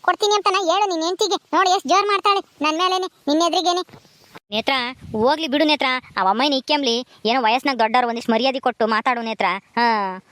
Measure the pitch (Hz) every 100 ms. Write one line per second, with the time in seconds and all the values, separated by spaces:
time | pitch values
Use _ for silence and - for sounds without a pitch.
0 | - 359 415 415 392 381 339 370 403 339
1 | 320 370 415 - - 320 370 370 269 359
2 | 403 403 403 392 - - 302 311 370 370
3 | 370 _ - 302 339 339 349 349 359 -
4 | _ _ _ - - 208 226 269 240 262
5 | - 220 240 302 320 285 311 294 269 254
6 | - - 190 208 285 269 247 294 269 233
7 | 254 - 214 254 220 240 285 247 220 240
8 | 240 233 233 226 262 262 254 - 226 214
9 | 254 240 226 220 196 190 _ - 240 220
10 | 196 185 -